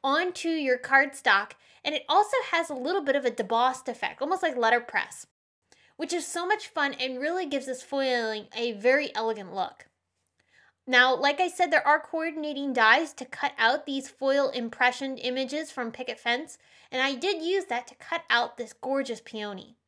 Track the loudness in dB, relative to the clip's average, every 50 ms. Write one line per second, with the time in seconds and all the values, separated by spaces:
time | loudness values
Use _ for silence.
0 | 0 2 2 2 0 -2 -4 -4 -4 -2 -2 -2 0 0 0 -2 0 2 4 4
1 | 4 2 -4 0 4 4 4 4 4 -2 -12 _ _ _ _ _ _ -4 -4 -4
2 | -2 2 4 4 4 4 0 -2 0 0 0 -2 0 -2 -6 -6 -2 0 0 0
3 | 2 2 0 2 0 0 -2 -2 -4 0 2 2 2 2 0 -2 -8 -10 -6 -4
4 | -6 -6 -4 -4 -4 -2 -2 0 0 -2 0 2 4 4 4 2 0 -2 -4 -4
5 | -4 -4 -10 -18 -18 _ _ _ _ _ _ _ _ _ _ _ _ _ _ -10
6 | -8 -4 -4 -6 -6 -6 -6 -6 0 0 -2 -2 -2 -8 _ -2 -2 -2 -2 -4
7 | -6 -6 -4 -4 -4 -2 -2 -2 -2 -2 -4 -4 -4 -4 -8 -8 -8 -6 -4 -2
8 | 0 0 0 0 0 -2 -4 -6 -10 -10 -8 -4 -4 -4 -4 2 4 4 4 4
9 | 2 -2 -4 -2 -2 -2 -2 -4 -8 -8 -4 -4 -4 -4 -6 -16 -20 _ _ _
10 | _ _ _ _ _ _ _ _ _ _ _ _ _ _ _ _ _ 4 6 6
11 | 8 8 6 4 2 2 2 2 0 -2 2 0 2 4 4 4 6 4 4 4
12 | 2 -4 -6 -4 -4 -4 -4 -4 -6 -6 -4 -4 -4 -2 2 6 6 8 8 6
13 | 4 -2 -8 -14 -14 -14 -8 -4 -4 -4 0 2 2 2 2 2 -2 -6 -6 -6
14 | -8 -10 -10 _ 0 2 2 2 2 0 -2 -4 -8 -8 -2 2 2 2 2 0
15 | -8 -8 -8 -6 -6 -4 -2 -2 -4 -4 -4 -6 -6 -6 -8 -8 -8 -8 -8 -10
16 | -10 -10 -10 -6 -2 -2 -2 -2 -4 -12 -16 _ _ _ _ -20 -18 _ -2 -2
17 | 0 0 -2 -2 -2 -2 -2 -2 -2 -2 -2 -2 -2 -2 -6 -6 -6 -10 -20 _
18 | -8 -6 -6 -6 0 _ 0 2 2 -2 -6 -12 -12 -12 -12 _ -4 -2 -2 -2
19 | -2 -4 -8 -10 _ -12 -10 -10 -8 -8 -10 -12 -16 -20 -20 _ _